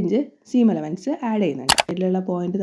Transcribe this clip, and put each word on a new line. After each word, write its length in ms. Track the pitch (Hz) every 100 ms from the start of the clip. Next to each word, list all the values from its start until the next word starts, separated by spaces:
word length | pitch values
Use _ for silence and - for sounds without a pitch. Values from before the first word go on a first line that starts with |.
ഇഞ്ച് 180 | 175 214 285 - -
സീം 180 | 247 226
അലവൻസ് 360 | 165 151 180 - 330 240
ആഡ് 120 | 214
ചെയ്യുന്നുണ്ട്. 320 | 185 131 127 - -
ഇതിലുള്ള 260 | 180 185 185 190
പോയിന്റ് 320 | 180 175 196